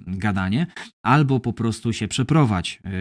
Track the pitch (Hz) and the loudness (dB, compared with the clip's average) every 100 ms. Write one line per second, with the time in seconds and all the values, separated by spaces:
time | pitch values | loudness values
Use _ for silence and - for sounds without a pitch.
0 | - 95 104 98 92 117 170 - - _ | -8 -4 -2 -2 0 0 -2 -6 -18 _
1 | 107 143 139 131 120 - 113 110 117 110 | 2 4 4 2 0 -2 -2 -2 -4 -4
2 | 107 - 123 156 127 92 - - 95 95 | -4 -2 2 4 4 2 -2 -8 -8 -6